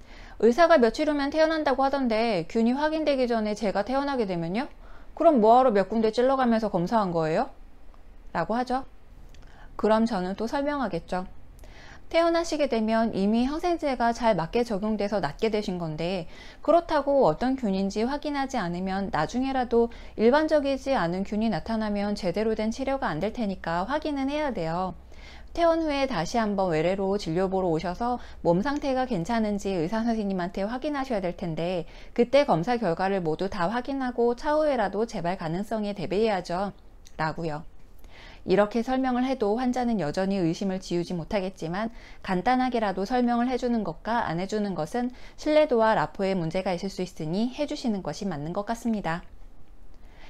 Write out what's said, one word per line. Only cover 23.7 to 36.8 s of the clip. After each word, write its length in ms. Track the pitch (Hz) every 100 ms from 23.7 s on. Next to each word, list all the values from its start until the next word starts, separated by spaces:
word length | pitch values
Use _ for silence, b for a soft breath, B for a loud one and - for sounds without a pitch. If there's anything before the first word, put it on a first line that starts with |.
| 170 202
확인은 440 | 302 311 277 269
해야 240 | 294 294
돼요. 400 | 202 160 170 185 - - B B B B
퇴원 280 | - 339 330
후에 260 | 311 277 269
다시 300 | 190 165 233
한번 320 | 214 196 190
외래로 480 | 156 170 196 190 202
진료 320 | 165 160 190
보러 180 | 190 185
오셔서 520 | 160 175 180 240 247 B B
몸 220 | 165 175
상태가 440 | 277 294 277 254 254
괜찮은지 640 | 196 165 233 208 202 202
의사 320 | 185 165 220
선생님한테 600 | 233 220 202 190 175 196
확인하셔야 580 | 202 254 302 285 269 208
될 160 | 180 -
텐데 500 | 175 160 170 180 - B B
그때 320 | - 240 277 277
검사 320 | 165 208 240
결과를 420 | 196 165 190 196
모두 300 | 165 156 190
다 180 | 208 175
확인하고 720 | 240 254 277 254 247 240 240
차후에라도 680 | 302 302 302 254 190 202 233
재발 320 | 202 170 196
가능성에 540 | 165 175 214 220 208
대비해야죠." 800 | 202 147 180 220 190 - 175 202 -